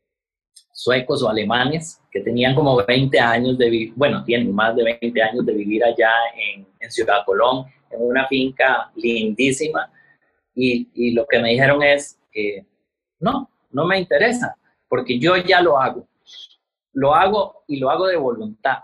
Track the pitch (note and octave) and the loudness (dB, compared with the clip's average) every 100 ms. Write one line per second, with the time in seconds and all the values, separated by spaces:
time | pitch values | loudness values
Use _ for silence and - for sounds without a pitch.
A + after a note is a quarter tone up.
0 | _ _ _ _ _ _ _ - - B2+ | _ _ _ _ _ _ _ -8 -2 0
1 | B2+ C#3 A#2+ A2 G#2 A#2+ C3 D#3+ - - | 0 -2 0 -2 0 0 0 -4 -8 -16
2 | _ G2 A2 A#2+ B2+ C#3 C#3+ B2 A#2+ B2+ | _ -8 -4 0 2 2 2 2 2 2
3 | C3+ C#3+ A#2+ A#2 B2+ B2+ A#2+ A#2 A2 B2 | 2 2 4 2 0 2 2 0 -4 -2
4 | C#3 G2 - A#2+ G2 G2 A2+ B2 A2+ A#2 | -2 -2 -2 -2 0 0 0 0 0 -2
5 | A#2 A#2 A2 B2 A2+ G#2+ G2+ A2 A#2+ A2+ | -4 0 0 0 -2 -2 -2 0 0 2
6 | A2+ A#2 A#2 - G#2+ G2+ G2 - A#2 - | 2 2 0 -6 -12 -12 -20 -20 -12 -4
7 | G#2+ G2+ G2+ G2 A#2 C3+ C3+ _ _ A#2 | 0 0 0 0 2 0 -6 _ _ -6
8 | A#2+ C3 C3+ C3+ C3 B2+ C3+ A#2+ A2+ - | -2 -2 -2 -2 -2 0 0 0 -4 -6
9 | A#2 A#2 A2 G#2+ C3+ C3 D#3 - - _ | -4 -2 -2 0 0 0 -4 -4 -8 _
10 | _ _ _ _ _ - B2+ A#2+ A#2+ - | _ _ _ _ _ -4 -2 -2 -4 -4
11 | A#2+ A2+ A2+ A#2+ A#2 A#2+ C3+ C#3+ C#3+ C#3+ | -2 0 0 0 2 2 2 4 4 2
12 | - - _ G#2+ G#2 G2+ - _ _ _ | -2 -18 _ -6 -6 -6 -12 _ _ _
13 | _ - F#3 C4 C#4 _ _ C3 E3+ F#3+ | _ -6 -4 -4 -6 _ _ -2 0 0
14 | F3+ C#3+ A3+ A#3+ G#2+ - _ _ - B2+ | 0 2 2 0 -6 -8 _ _ -4 -4
15 | - B2 D#3 F#3 F3 F3+ F3 C#3+ B2+ E3+ | -2 0 2 2 4 4 4 4 2 -4
16 | - _ _ - - _ _ _ _ C3+ | -14 _ _ -20 -20 _ _ _ _ -2
17 | C3+ D#3 F#3+ G#3+ - - - C#3 C3 E3 | 2 4 4 2 -2 -8 -10 -4 -2 0
18 | F#3+ F3 C3 A#2 G#2+ G#2+ C#3 B2+ | 0 0 -2 -4 -8 -6 -4 -2